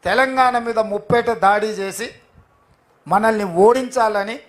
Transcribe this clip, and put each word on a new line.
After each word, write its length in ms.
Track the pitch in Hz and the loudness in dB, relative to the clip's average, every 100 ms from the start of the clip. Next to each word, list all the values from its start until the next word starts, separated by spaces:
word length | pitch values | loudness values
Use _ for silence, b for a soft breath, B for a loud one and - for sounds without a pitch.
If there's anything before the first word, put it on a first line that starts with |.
తెలంగాణ 540 | 180 214 262 262 254 240 | 0 0 0 2 0 0
మీద 220 | 233 226 | -4 -4
ముప్పేట 500 | 220 202 - 240 233 | -2 -4 -2 -2 0
దాడి 380 | 226 190 208 214 | 0 2 2 -2
చేసి 480 | 208 196 190 233 - _ _ _ _ _ _ _ _ - | -6 -8 -8 -10 -12 _ _ _ _ _ _ _ _ -2
మనల్ని 360 | 185 220 220 | 0 2 0
ఓడించాలని 960 | 202 170 208 247 254 254 220 208 196 254 | -2 4 4 4 0 0 0 0 -6 -10